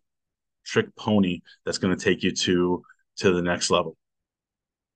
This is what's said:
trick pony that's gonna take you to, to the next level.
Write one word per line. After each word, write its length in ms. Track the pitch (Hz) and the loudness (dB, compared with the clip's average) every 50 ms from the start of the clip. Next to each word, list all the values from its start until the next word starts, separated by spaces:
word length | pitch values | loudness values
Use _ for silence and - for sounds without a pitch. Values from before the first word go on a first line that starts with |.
| _ _ _ _ _ _ _ _ _ _ _ _ - | _ _ _ _ _ _ _ _ _ _ _ _ -10
trick 320 | - - 117 107 - - | -4 0 0 0 -2 -4
pony 460 | - - 110 107 104 95 90 87 82 - - - _ - | -8 -2 0 2 2 2 2 0 -4 -10 -18 -20 _ -8
that's 140 | - 82 - | -8 -6 -2
gonna 160 | - 95 90 | 0 -2 0
take 260 | - - 98 90 78 | 0 0 0 0 0
you 100 | - 95 | 0 -2
to, 520 | 78 - - - 90 87 90 90 90 87 - - - _ _ _ _ | -2 -2 0 0 2 2 2 0 0 -2 -6 -12 -20 _ _ _ _
to 160 | - 107 98 | 0 0 2
the 120 | 90 90 87 | 2 2 0
next 260 | 87 90 87 - - | -2 -2 -2 -2 0
level. 260 | 92 87 85 82 - _ _ _ _ _ _ _ _ _ _ _ _ _ _ _ _ _ _ _ _ | 0 0 0 -2 -8 _ _ _ _ _ _ _ _ _ _ _ _ _ _ _ _ _ _ _ _